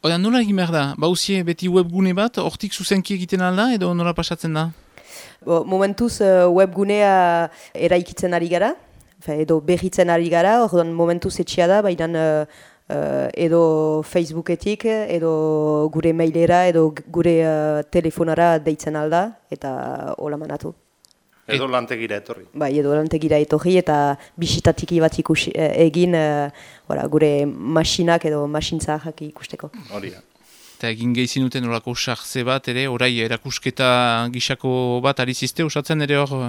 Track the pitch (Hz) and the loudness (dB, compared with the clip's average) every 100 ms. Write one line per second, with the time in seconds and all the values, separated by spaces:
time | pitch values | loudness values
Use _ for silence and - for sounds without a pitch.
0 | 156 170 196 247 220 196 175 165 139 143 | 0 0 2 2 2 0 0 0 -2 -2
1 | 156 180 - 196 170 170 180 180 175 175 | -2 0 -2 -2 -2 -2 0 2 2 0
2 | 190 180 220 - 160 - 202 - 185 196 | 0 2 -2 -2 -4 -4 -8 -8 -2 -2
3 | 180 196 180 185 180 185 240 233 180 175 | 0 -6 -2 0 0 2 0 0 0 0
4 | 170 170 170 170 165 156 165 160 _ - | -2 -2 -6 -6 -4 -4 -4 -8 _ -20
5 | - - - - - 165 175 190 196 196 | -20 -20 -20 -16 0 0 0 0 0 0
6 | 240 - 196 185 175 175 190 180 196 208 | -4 2 4 6 6 6 2 2 0 2
7 | 202 190 180 170 165 - - - 165 175 | 4 6 4 2 -2 -6 -16 0 2 2
8 | 175 - 185 175 170 175 208 349 - - | 0 -6 -2 -2 0 0 0 -2 -12 -20
9 | _ _ - 151 156 160 151 175 185 - | _ _ -6 -4 0 0 2 0 0 0
10 | 175 170 170 170 180 226 226 175 165 165 | 2 2 2 2 4 4 4 2 0 0
11 | 170 175 190 - 175 - 175 202 208 175 | 0 0 -4 -6 -6 0 2 4 2 -2
12 | 165 170 160 151 151 - - _ _ 147 | -2 0 0 0 -2 -10 -20 _ _ -6
13 | 147 135 135 - 165 170 165 156 156 156 | -2 -2 -4 -2 2 4 4 2 0 -2
14 | 151 180 165 160 165 170 - 208 226 220 | -2 -2 -2 -6 -4 -4 -2 -4 -2 -2
15 | 214 175 160 160 156 156 151 151 156 156 | -2 -2 0 0 0 0 0 0 0 0
16 | 165 165 160 160 170 175 180 165 160 151 | 0 2 2 4 4 6 4 4 4 2
17 | - 170 170 165 160 156 151 151 147 175 | -6 0 4 4 4 2 0 -2 0 0
18 | 165 160 165 160 170 165 151 151 - 151 | 0 -2 -2 4 4 4 0 -2 -4 -4
19 | 151 165 208 226 _ - 139 131 127 135 | 0 0 -2 -6 _ -10 -8 -6 -8 -8
20 | - - 147 147 156 147 156 170 _ _ | -8 -8 -8 -8 -8 -10 -10 -14 _ _
21 | _ _ _ _ - 143 135 127 117 117 | _ _ _ _ -4 -2 0 -2 -2 -6
22 | 113 104 - 117 95 - 147 143 143 151 | -4 -6 -8 -16 -14 -6 -2 0 2 0
23 | 156 160 156 151 151 151 175 185 175 151 | 0 -2 2 2 2 0 4 2 4 2
24 | 143 143 - - 170 - - 160 - 170 | 2 -2 -8 -8 -4 0 0 0 0 2
25 | 160 - - 160 - - 156 - 165 156 | 2 0 -2 0 -2 -2 0 4 4 4
26 | 175 170 151 147 143 - - - _ - | 2 2 2 0 -4 -8 -20 -20 _ -6
27 | 139 151 151 143 143 95 104 160 160 - | 0 2 4 2 0 -4 -2 0 0 0
28 | 170 170 165 151 147 151 - 165 - 151 | 2 2 0 -2 -2 -4 -4 -6 -4 -6
29 | 160 151 151 - - - 151 220 151 104 | -6 -14 -16 -16 -18 -16 -16 -18 -14 -12
30 | 98 90 _ _ _ - - - 117 113 | -12 -16 _ _ _ -20 -20 -10 -8 -4
31 | 117 120 123 - 131 131 120 117 117 120 | -2 0 -2 -2 -2 -2 -4 -4 -6 -8
32 | - 117 - 131 123 131 - 123 135 120 | -6 -6 -8 -6 -4 -4 -4 -4 -4 0
33 | 123 120 110 113 135 - 135 - 127 123 | 0 0 -2 -4 -8 -6 -6 0 2 4
34 | 123 117 120 123 - 131 135 127 127 123 | 2 0 -2 -4 -6 -4 -2 -2 0 0
35 | 131 139 127 127 131 - 165 147 139 160 | -2 0 -2 -2 -6 -4 -4 -4 -2 -2
36 | 147 143 139 135 | 0 0 0 -4